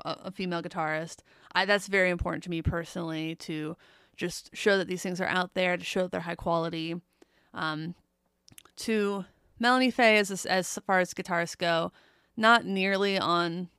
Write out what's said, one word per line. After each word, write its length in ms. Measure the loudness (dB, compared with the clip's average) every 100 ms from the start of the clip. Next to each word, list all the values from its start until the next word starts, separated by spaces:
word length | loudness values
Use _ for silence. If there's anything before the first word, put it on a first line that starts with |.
| -8
a, 120 | -8 -10
a 60 |
female 300 | -6 -4 -4
guitarist. 600 | -6 -4 -4 -4 -6 -12 _ -20 -4 0
I, 100 | 2
that's 220 | 2 2
very 220 | 2 4
important 340 | 2 -2 -4
to 60 | -4
me 120 | -4
personally, 760 | -2 -2 -4 -6 -6 -4 -6 -8
to 420 | -8 -6 -6 -10 _ _ _ -8
just 320 | -8 -8 -12
show 240 | -2 4 4
that 100 | 2
these 140 | -4
things 200 | -4 -2
are 60 | 0
out 260 | 0 0
there, 240 | 0 0 -2
to 60 |
show 180 | -2 -2
that 100 | -2
they're 100 | -4
high 140 | -6 -6
quality. 600 | -2 0 0 -4 -6 -8 -10 _ _ _ _
Um, 420 | -6 -4 -4 -6 -10 _ _ _ _ _ -20 -20 -8
to 480 | -2 0 0 -2 -8 _ _ -2
Melanie 320 | 2 4 4
Faye, 260 | 4 6 6
as, 280 | 4 -2 -2
as 320 | 0 -2 -4 0
far 140 | 2
as 140 | 2
guitarists 440 | -4 -4 -2 -2 -2
go, 360 | 0 0 -2 -6 _ _ _ 2
not 300 | 6 6 4
nearly 520 | 0 2 2 2 2
on 520 | 2 2 0 -4 -8